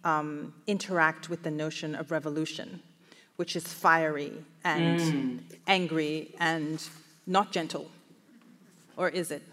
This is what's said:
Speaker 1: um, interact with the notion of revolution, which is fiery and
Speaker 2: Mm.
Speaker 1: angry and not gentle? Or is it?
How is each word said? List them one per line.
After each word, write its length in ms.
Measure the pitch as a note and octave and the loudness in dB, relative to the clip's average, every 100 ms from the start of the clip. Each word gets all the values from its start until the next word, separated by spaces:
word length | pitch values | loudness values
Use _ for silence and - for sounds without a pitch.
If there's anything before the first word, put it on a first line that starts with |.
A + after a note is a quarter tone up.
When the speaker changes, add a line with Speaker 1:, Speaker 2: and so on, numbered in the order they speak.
Speaker 1:
um, 500 | E3+ D#3 D3+ D3 D3+ - - | 2 2 0 -6 -10 -8 -2
interact 600 | G3+ - F3+ D#3+ D#3+ - | -2 0 4 4 4 -8
with 140 | E3 | -4
the 80 | D#3+ | -2
notion 460 | D3+ D#3 - D#3 D3+ | -2 -2 -4 -6 -6
of 160 | D#3+ | -2
revolution, 680 | D#3+ D3+ D3 D#3 D#3+ - F3+ - _ - - _ - | -2 -2 -2 -4 -6 -10 -14 -18 _ -20 -20 _ -8
which 180 | F3 | -4
is 120 | E3+ D#3+ | -4 -8
fiery 600 | - F3+ E3 D#3+ D3 C#3+ - - - | 2 6 6 4 0 -6 -10 -16 -4
and 360 | F3+ D#3+ E3 E3+ | 0 4 4 4
Speaker 2:
Mm. 400 | E3 C#3+ C3 B2 - - - | 2 2 0 -4 -12 -10 0
Speaker 1:
angry 680 | F#3+ E3+ D#3+ D3+ D#3 - - | 2 2 0 0 -2 -8 -2
and 420 | E3 E3 D3+ D#3 - - - - - | 0 0 -2 -4 -8 -16 -20 -16 2
not 260 | F#3 G3+ | 2 2
gentle? 380 | F3+ D#3+ D#3 D#3 - _ - _ - - - - - - - | -2 -4 -8 -10 -18 _ -20 _ -20 -20 -20 -20 -20 -18 -2
Or 120 | F3+ | 0
is 220 | E3 E3 | 0 -4
it? 120 | C#3+ - | -6 -12